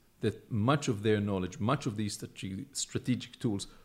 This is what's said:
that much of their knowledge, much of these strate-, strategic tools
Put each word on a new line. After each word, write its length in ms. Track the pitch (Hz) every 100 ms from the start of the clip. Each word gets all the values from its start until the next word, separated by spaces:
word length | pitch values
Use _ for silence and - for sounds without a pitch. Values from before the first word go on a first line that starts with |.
| - -
that 300 | 113 - -
much 380 | 110 117 147 139
of 160 | 104
their 160 | 107 104
knowledge, 400 | 104 95 90 -
much 260 | 104 147 139
of 120 | 104
these 160 | 104
strate-, 600 | - 120 - 95 95 - -
strategic 640 | - 113 - 120 - -
tools 280 | 123 98 - -